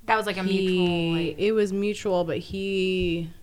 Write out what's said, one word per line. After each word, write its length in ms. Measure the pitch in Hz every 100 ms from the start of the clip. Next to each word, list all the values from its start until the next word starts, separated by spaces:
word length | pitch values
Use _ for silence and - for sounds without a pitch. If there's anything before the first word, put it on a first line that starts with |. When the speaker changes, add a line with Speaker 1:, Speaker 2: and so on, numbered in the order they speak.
| -
Speaker 1:
That 120 | 220
was, 80 | 208
like, 120 | 190
a 60 |
Speaker 2:
He, 240 | 190 190 190
Speaker 1:
mutual, 580 | 185 180 175 165 165 170
like 120 | -
Speaker 2:
it 120 | 202
was 200 | 220 208
mutual, 500 | 196 202 202 214 180 170
but 120 | 151
he 920 | - 190 196 190 185 185 180 170 165 -